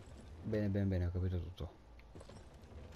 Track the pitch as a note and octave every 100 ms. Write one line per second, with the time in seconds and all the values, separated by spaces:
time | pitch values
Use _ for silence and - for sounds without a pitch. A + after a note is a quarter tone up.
0 | - - - - A2 G#2+ G#2 G2+ G2 F#2
1 | F2 F2+ F#2 F2+ E2 - E2+ - - -
2 | - - - - - - - - -